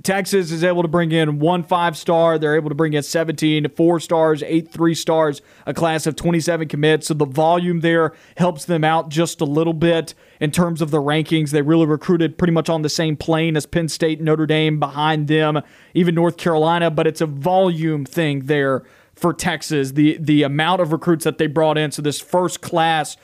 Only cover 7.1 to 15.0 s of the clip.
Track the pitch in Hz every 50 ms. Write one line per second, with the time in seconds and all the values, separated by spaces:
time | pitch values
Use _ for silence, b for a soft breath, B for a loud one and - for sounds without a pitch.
7.1 | 160 147 151 139 131 151 156 160 175 180 180 180 175 170 156 165 165 165 160 151
8.1 | - B B B B B 180 180 170 151 - - 175 160 156 156 160 165 160 156
9.1 | 143 160 170 156 - - 160 143 143 156 160 170 165 151 165 170 170 165 160 -
10.1 | - b b b b b 147 151 - 175 180 170 165 147 165 147 151 156 139 147
11.1 | 151 160 156 - 165 160 156 139 147 151 143 147 165 165 160 147 151 147 - -
12.1 | 185 165 165 151 160 - 180 170 165 160 156 - 165 160 151 147 - - 165 160
13.1 | 151 - - - 160 156 165 165 156 151 - - - 175 165 151 - - 170 160
14.1 | 160 156 160 156 156 160 156 151 156 156 156 156 156 151 147 139 139 147